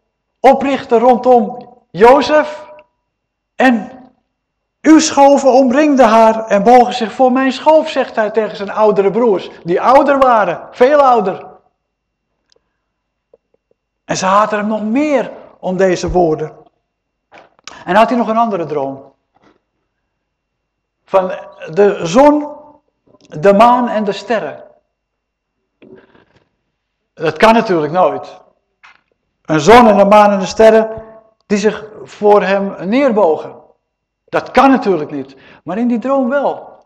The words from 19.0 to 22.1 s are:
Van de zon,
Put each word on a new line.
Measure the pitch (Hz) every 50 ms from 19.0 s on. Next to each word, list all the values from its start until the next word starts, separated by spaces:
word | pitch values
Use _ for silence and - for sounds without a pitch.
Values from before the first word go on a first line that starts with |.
| - - _ _ _ _ _ _ _ _ _ _ _ _ _ _ _ _ _ _ _ _ _ _ _ _ _ _ _ _ _ _ _ _ _ _ _ _ _ _ _
Van | - - 190 185 180 196 - - - - - - 165
de | 160 190 208 196 - - 170
zon, | 165